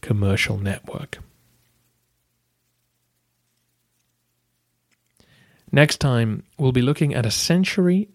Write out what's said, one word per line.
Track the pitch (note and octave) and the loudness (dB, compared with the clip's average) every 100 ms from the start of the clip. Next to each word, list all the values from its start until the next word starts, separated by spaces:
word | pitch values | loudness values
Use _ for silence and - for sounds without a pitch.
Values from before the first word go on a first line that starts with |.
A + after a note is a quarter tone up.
commercial | - G#2 G2 G2+ - G2+ | -4 0 0 0 -2 -2
network. | G2 F#2+ - - - - - _ _ _ _ _ _ _ _ _ _ _ _ _ _ _ _ _ _ _ _ _ _ _ _ _ _ _ _ _ _ _ _ _ _ _ _ _ _ _ _ _ _ _ - | -4 -6 -10 -14 -14 -16 -20 _ _ _ _ _ _ _ _ _ _ _ _ _ _ _ _ _ _ _ _ _ _ _ _ _ _ _ _ _ _ _ _ _ _ _ _ _ _ _ _ _ _ _ -2
Next | C#3 D3+ - | 2 2 2
time, | C#3 A#2+ A2+ G#2+ - - | 0 2 0 -2 -10 -4
we'll | C3 | 0
be | B2 | 2
looking | B2 D3 D3 | 0 0 0
at | B2+ A2+ | 0 -2
a | |
century | - - F3 F#3+ - F3+ F#3 G#3 | -2 0 2 2 2 2 2 0